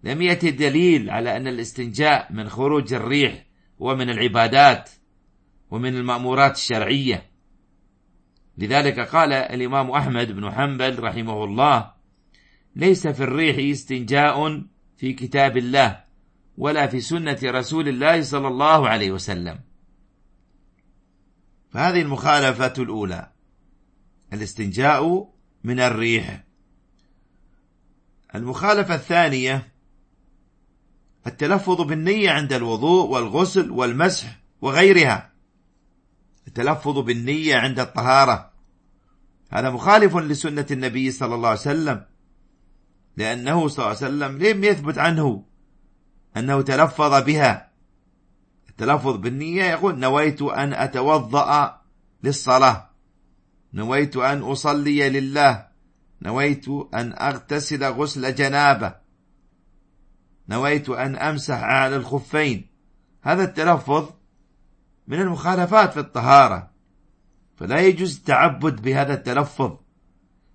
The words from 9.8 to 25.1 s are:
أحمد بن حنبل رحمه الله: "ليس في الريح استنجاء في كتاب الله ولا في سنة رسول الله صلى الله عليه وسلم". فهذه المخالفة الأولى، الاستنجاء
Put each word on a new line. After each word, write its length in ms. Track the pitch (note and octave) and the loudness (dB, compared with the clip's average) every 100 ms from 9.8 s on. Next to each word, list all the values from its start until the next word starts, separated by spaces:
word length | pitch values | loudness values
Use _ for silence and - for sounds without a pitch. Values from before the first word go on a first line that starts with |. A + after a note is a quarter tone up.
| C3 | -2
أحمد 400 | C#3 C3+ A#2+ A#2+ | -2 0 -2 -4
بن 200 | G2 G2+ | -6 -8
حنبل 520 | G#2 C#3+ C3 C3 B2 | -4 -4 -2 -4 -2
رحمه 400 | A2+ A2+ A2+ G#2 | -6 -6 -6 -6
الله: 500 | G#2+ G#2 D3 B2+ G#2+ _ _ _ _ _ _ _ _ - | -6 2 4 2 0 _ _ _ _ _ _ _ _ 0
"ليس 320 | E3+ F#3 D#3+ | 2 4 2
في 160 | C3 | -4
الريح 480 | C3 C3+ D#3+ C#3+ C#3 | -4 -2 -2 0 -2
استنجاء 920 | C#3 - C3 A#2 C#3 D3 C#3 D#3 D3+ - _ _ _ | -4 -6 -8 -2 2 2 2 -4 -6 -12 _ _ _
في 160 | B2+ | -8
كتاب 440 | C3 B2 C#3 C#3 A#2 | -8 -4 2 2 2
الله 460 | B2 C#3 B2 F#2+ _ _ _ _ _ - | 0 2 2 0 _ _ _ _ _ -6
ولا 300 | C#3 D3+ C#3 | -2 0 0
في 120 | B2 | -2
سنة 380 | A2+ E3 D#3+ C#3 | -4 -4 -4 -4
رسول 440 | B2+ B2+ B2 D#3+ D3 | -2 -4 -4 -4 -4
الله 340 | B2+ C#3+ E3+ | 0 2 2
صلى 260 | C#3 C#3+ C#3 | 0 -4 -4
الله 420 | B2+ D3 D#3+ C3 | 0 4 4 4
عليه 220 | A2 G2+ | 0 -2
وسلم". 480 | F#2+ F#2 F#2 F2 E2 - _ _ _ _ _ _ _ _ _ _ _ _ _ _ _ _ _ _ _ _ | -4 -6 -8 -8 -12 -20 _ _ _ _ _ _ _ _ _ _ _ _ _ _ _ _ _ _ _ _
فهذه 320 | A2 D#3+ F3 | -2 0 2
المخالفة 720 | D3+ C3 C#3 D3 C3+ A#2 B2+ C3 | 0 -2 2 4 4 2 -2 -2
الأولى، 540 | A#2+ G#2+ G2 F2 F2 _ _ _ _ _ _ _ _ _ _ | -6 -4 -6 -8 -12 _ _ _ _ _ _ _ _ _ _
الاستنجاء 1000 | G2+ G#2 - G#2 F#2+ C#3 D3 D#3 | -12 -12 -8 -8 -2 0 2 0